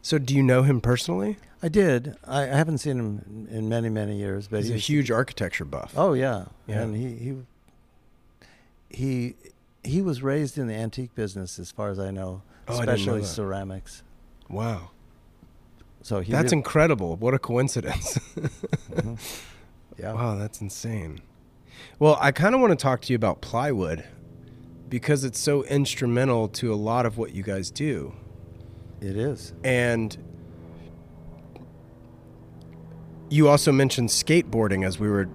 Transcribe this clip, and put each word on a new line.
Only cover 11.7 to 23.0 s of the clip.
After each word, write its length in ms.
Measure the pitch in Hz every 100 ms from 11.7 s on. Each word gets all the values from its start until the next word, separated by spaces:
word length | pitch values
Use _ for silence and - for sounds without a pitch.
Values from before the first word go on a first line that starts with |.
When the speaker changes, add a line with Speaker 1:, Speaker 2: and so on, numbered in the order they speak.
Speaker 2:
far 180 | - 104
as 100 | 98
I 120 | 95
know, 300 | 98 92 92 - - -
Speaker 1:
Oh, 60 | 120
I 80 | 117
didn't 0 |
know 60 |
Speaker 2:
especially 280 | 113 98 101
Speaker 1:
that. 60 | 98
Speaker 2:
ceramics. 760 | 80 98 95 98 95 - - - - - - -
Speaker 1:
Wow. 420 | 98 113 101 87 - - - - _ - - - - - -
Speaker 2:
So 200 | - 101
he 100 | 90
Speaker 1:
That's 140 | 135 127
Speaker 2:
really 120 | 160
Speaker 1:
incredible. 580 | - 156 165 127 90 85
What 160 | 117
a 60 | 131
coincidence. 800 | - 120 131 123 - - - -
<laughs> 60 | - - - - - - -
Speaker 2:
Mm-hmm. 240 | - 104 113 - - - - - - - -
Yeah. 120 | 101
Speaker 1:
Wow, 220 | 110 120 101
that's 260 | 104 -
insane. 600 | 101 - 117 110 80 76 - - - - - - - -
Well, 180 | 151 147
I 100 | 139
kinda 260 | 135 185 262
wanna 180 | 240 165
talk 260 | 135 127